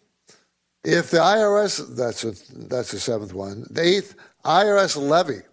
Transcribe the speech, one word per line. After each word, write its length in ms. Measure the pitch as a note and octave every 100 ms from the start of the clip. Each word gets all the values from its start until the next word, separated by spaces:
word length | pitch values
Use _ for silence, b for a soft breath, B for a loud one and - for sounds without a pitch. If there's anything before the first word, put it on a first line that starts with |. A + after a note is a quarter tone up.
| _ _ _ b b _ _ _ D#3+
if 260 | E3+ D#3+
the 80 | E3+
I 220 | E3+ A3
R 200 | G#3 G3+
S, 160 | G3+ -
that's 460 | B2 B2 A#2+ G#2+
a, 80 | A2+ G2+ - -
that's 360 | G#2 B2+ A2
the 80 | G2+
seventh 340 | - A2+ G#2
one. 320 | F#2 G2 G2+ B2+
The 120 | B2+
eighth, 340 | E3+ G3+ - - B B -
I 200 | E3+ G#3
R 120 | G3+
S 180 | F#3+ D3+
levy. 440 | C#3+ D#3+ E3+ G#2 -